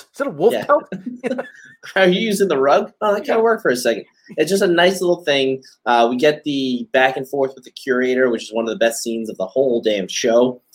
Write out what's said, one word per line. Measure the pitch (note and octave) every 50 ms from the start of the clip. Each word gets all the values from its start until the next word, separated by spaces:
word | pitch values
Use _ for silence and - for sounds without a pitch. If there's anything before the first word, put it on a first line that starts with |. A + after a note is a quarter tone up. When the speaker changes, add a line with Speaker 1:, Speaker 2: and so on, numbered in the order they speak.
| - _ _
Speaker 1:
Is | -
that | C#4+
a | C#4
wolf | E3+ C#3 E3+ A#3 -
Speaker 2:
Yeah. | G#3 -
Speaker 1:
pelt? | - D4 - - - - F3+ - B3 B3 - -
Speaker 2:
<laughs> | A#3+ B3+ B3+ - - - - - - - _ - - -
Are | F#3+ F#3+ F3+
you | F3+ G#3
using | A3+ A3 G3 G3 G3+ F#3
the | D3+ C3+
rug? | C3+ C#3 D#3 G3+ A3 - - _
Oh, | G#3+ G#3 G3+
that | G#3 -
kinda | - A#3 A3+
Speaker 1:
Yeah. | A3+
Speaker 2:
worked | A#3 A3 A3 -
for | E3
a | B2
second. | B3 - - A2+ G2 - - _ _ _ - -
It's | D3+ D#3 D#3
just | G3 G3 F#3
a | F3
nice | E3+ E3+ F3 F#3 G3 F#3+
little | F#3+ F3 F3 F3 -
thing. | D3+ C#3+ C#3 C3 C3 C3+ C3 - - _ _ _
Uh, | A#2 A#2+ A#2+ A#2+ A#2+
we | B2+
get | B2 D3+ D3 D3+ D3+ -
the | D3+ C#3 C#3 C3 C3 B2+ A#2 A#2 - -
back | C3 C3 C3+ C3+
and | C#3+ C3 -
forth | - C#3 C3+ C3 -
with | - -
the | -
curator, | - - - C3+ B2+ B2 B2+ B2+ B2+ B2+ C3 A#2+
which | A2+ A2 G#2+
is | - G#2+
one | A#2 A#2
of | A2+
the | G#2+ G2
best | A#2 A#2 A2+ - -
scenes | A#2 A2+ A2+ A2+ G#2+
of | G2+ -
the | F#2+
whole | F#2 - C3 C#3 C3 A#2 A#2 -
damn | A2 G#2+ G2+ F#2 F#2
show. | - - - A#2+ A2+ A#2+ B2 B2+ B2 - _ _ _